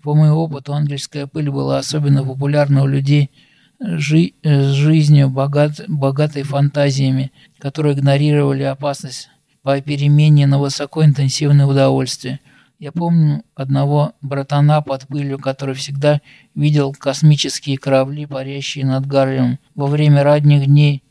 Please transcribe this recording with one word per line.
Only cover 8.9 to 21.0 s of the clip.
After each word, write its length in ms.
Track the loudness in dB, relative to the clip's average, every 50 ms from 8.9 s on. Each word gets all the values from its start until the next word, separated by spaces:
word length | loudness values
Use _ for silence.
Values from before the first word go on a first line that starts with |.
| -6 -6 -12 -14 -16 -16 -18 _ _ _ _ _ _ _
по 180 | _ -2 -2 -2
перемене 680 | -2 -6 -4 -2 2 2 4 4 6 6 6 4 4 2
на 100 | 2 0
высокоинтенсивное 1080 | -2 -4 -4 -8 -10 -8 -2 2 2 2 2 2 -2 -4 -2 -2 0 2 2 2 2 2
удовольствие. 720 | 2 2 2 2 2 0 -4 -6 -8 -10 -10 -12 -12 -12 _ _ _ _ _ _ _ _
Я 120 | -18 -10
помню 520 | -8 -4 -2 0 2 2 2 2 0 -2 -6 _ _
одного 580 | -12 -6 -2 0 0 0 2 2 0 0 0 -4 _
братана 600 | -10 -8 -6 -6 -6 _ 0 2 2 2 2 0
под 240 | 0 -4 -8 -8 -8 _
пылью, 300 | -8 -8 -6 -6 -8 -6
который 380 | -6 -6 -6 _ -6 -8 -8
всегда 460 | -8 -10 -10 -8 -2 0 2 2 0 _ -8 -20 _ _ _ _
видел 380 | -2 0 2 2 2 0 0 -4
космические 840 | -6 -6 -6 -4 4 4 4 4 4 0 -6 -6 -8 -6 -6 -6 -4
корабли, 480 | -2 0 2 2 2 0 -4 -10 -10
парящие 600 | -10 -10 -10 -10 -8 -10 -10 -10 -10 -8 -4 -2
над 200 | -2 -2 -2 -2
Гарлемом. 540 | 0 0 0 0 2 0 0 0 -2 -2 -6 _ _ _
Во 100 | -6 -4
время 380 | -2 0 2 4 4 4 4 4
ранних 420 | 4 2 4 4 4 4 4 4
дней 380 | 4 4 4 4 4 2 -2